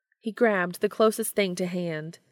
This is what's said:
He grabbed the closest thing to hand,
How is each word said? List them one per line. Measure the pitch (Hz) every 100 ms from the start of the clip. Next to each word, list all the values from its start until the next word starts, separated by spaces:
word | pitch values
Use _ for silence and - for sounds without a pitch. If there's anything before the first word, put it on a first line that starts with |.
| _ _
He | 226
grabbed | 202 233 196 180 180
the | 208
closest | - 220 220 220
thing | - 190 180
to | 180
hand, | 180 175 156 156 - _